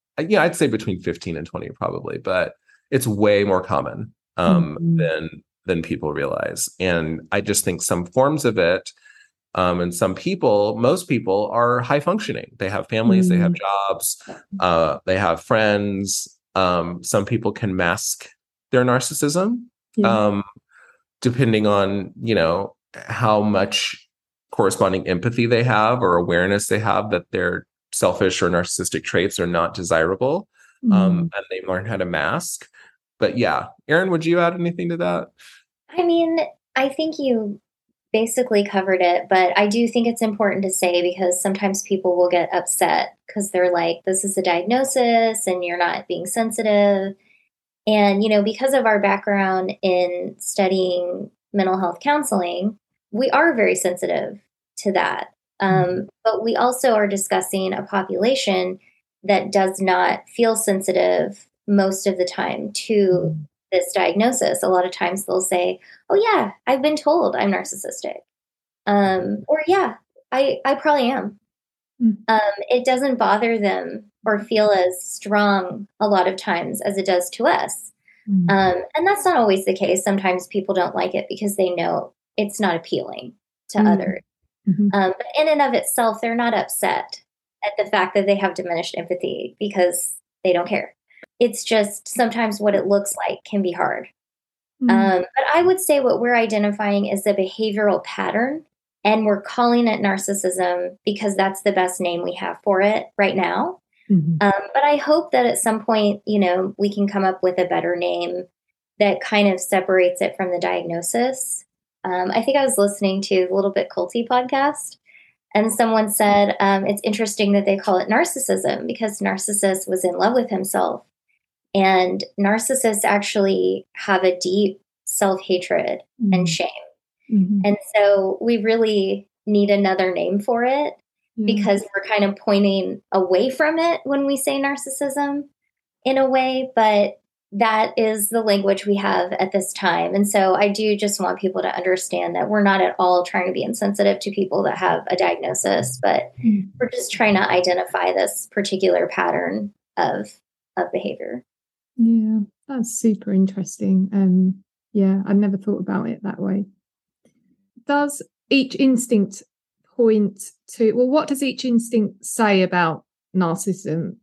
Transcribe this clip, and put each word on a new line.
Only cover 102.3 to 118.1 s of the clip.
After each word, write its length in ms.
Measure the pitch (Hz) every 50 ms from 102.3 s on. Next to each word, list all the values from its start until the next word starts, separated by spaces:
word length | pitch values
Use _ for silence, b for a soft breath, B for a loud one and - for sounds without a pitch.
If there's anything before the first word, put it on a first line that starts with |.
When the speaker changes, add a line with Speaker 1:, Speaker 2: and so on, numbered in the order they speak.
| 180
Speaker 3:
have 240 | 180 180 175 170 - _
for 200 | 208 196 185 196
it 240 | 208 214 - - - _
right 200 | - 202 190 180
now. 440 | 196 180 175 175 190 269 349 370 - _ _ b b b b
Speaker 2:
Mm-hmm. 260 | 202 175 151 160 165 151
Speaker 3:
Um, 220 | 202 202 196 196 - - -
but 100 | 269 285
I 120 | 294 294
hope 360 | 285 - 294 302 330 311 - -
that 140 | 254 247
at 120 | 233 - -
some 260 | - 233 220 220 208
point, 380 | - 226 214 208 208 202 202 -
you 120 | - 214 202
know, 360 | 196 180 180 185 185 190 - -
we 140 | 202 202 202
can 140 | 202 202
come 180 | 196 202 196 190
up 180 | 190 185 - -
with 160 | 185 180 185
a 80 | 180
better 280 | 175 175 170 170 170 175
name 480 | 175 175 175 175 175 175 175 180 180 185 - _ _ _ _ _ _ _ _ _ -
that 220 | 208 202 185 -
kind 280 | - - 214 208 202 202 185
of 80 | 185
separates 600 | - - - 190 185 185 190 185 180 180 180 180
it 140 | - - -
from 140 | - 190 180
the 80 | 180 175
diagnosis. 1040 | 175 180 180 180 170 170 170 170 175 - - 233 240 262 269 262 - - - - - _ _ _ _ _ _ _ -
Um, 260 | 190 180 180 180 185
I 120 | - 226 226
think 140 | 277 269
I 80 | 285 269
was 140 | 262 - -
listening 420 | 202 202 202 - 202 190 190 196 196
to 240 | - 202 185 185 180
the 60 | 185
Little 180 | 196 196 202 196
Bit 160 | 196 - - -
Culty 320 | 185 175 180 - 233 233
podcast, 680 | 233 254 247 247 254 285 269 277 294 294 - - - - - b b b b b b b b _ _ -
and 180 | 208 214 226 208
someone 360 | 220 240 226 220 220 214 208
said, 460 | 208 - 214 208 202 202 202 202 - -
um, 280 | - 196 196 196 196
it's 160 | - 208 202 -
interesting 480 | 220 208 208 226 208 - - 214 202 202
that 140 | 202 196
they 100 | 202 196
call 220 | 196 - - 190 370
it 100 | -
narcissism 800 | 196